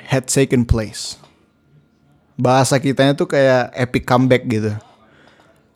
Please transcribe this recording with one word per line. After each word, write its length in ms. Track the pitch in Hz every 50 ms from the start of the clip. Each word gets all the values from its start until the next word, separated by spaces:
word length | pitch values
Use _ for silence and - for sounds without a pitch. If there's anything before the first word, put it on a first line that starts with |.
| -
had 240 | - 135 131 127 -
taken 320 | - 143 135 123 139 123
place." 560 | 117 - 127 113 107 101 - - - - - - _ _ _ _ _ _ _ _ _ _ _ _ _ _ _ _ _ _ _ _ _ _ _ -
Bahasa 400 | 120 127 127 131 131 - 147 131
kitanya 400 | - 139 127 - 135 139 143 147
tuh 80 | 175
kayak 480 | - 156 139 135 131 127 127 120 - -
epic 320 | - 123 120 - 123 -
comeback 400 | - 127 123 131 127 127 120 -
gitu. 320 | 123 113 107 107 107 104 110 - - _ _ _ _ _ _ _ _ _ _ _ _ _ _ _ _ _